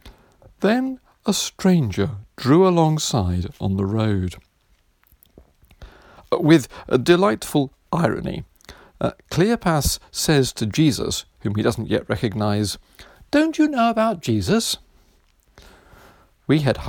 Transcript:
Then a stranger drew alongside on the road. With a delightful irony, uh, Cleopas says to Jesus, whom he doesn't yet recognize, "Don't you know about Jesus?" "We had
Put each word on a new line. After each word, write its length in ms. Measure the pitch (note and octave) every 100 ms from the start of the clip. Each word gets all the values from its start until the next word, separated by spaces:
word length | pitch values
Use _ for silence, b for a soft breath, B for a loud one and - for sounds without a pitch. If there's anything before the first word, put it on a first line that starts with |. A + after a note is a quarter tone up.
| b b b b b -
Then 400 | F#3+ B3 C4 B3+ _ _ -
a 80 |
stranger 800 | - - - F#3+ F3 A#2 F#2 G2 - - -
drew 320 | B2 D#3+ F#3+
alongside 800 | E3+ D#3+ D#3 - B2+ F2+ F2+ F2 -
on 180 | G2+ F#2+
the 80 | G2
road. 500 | A2 A2 G2 F2+ - _ _ _ _ _ _ _ _ _ - _ _ _ - b b b b b
With 360 | - D#3 D#3+ A#2+ B B
a 120 | C3
delightful 760 | B2 F3 G3+ G#3+ - D3+ C3+ _ -
irony, 520 | E3+ D3+ - - - - _ B B B B
uh, 120 | A#2+ - -
Cleopas 640 | - G3+ A#3 F3+ D#3 - - b
says 420 | - - D3 B2
to 140 | - A2
Jesus, 580 | C#3 D#3 A2 A2+ - - _
whom 160 | A2 G2+
he 80 |
doesn't 260 | A2 A2+ G#2
yet 180 | G#2 -
recognize, 680 | G#2+ A2+ G#2+ G#2 G#2 G#2 - b b b b b
"Don't 260 | C#4+ D#4+ D4+
you 100 | D4+
know 220 | C4 A#3
about 320 | A3+ A3+ F#3
Jesus?" 560 | - A2 F2 A3 - - _ _ _ _ _ _ _ b b b b b b b b b -
"We 140 | D3+
had 180 | C3+ G#2+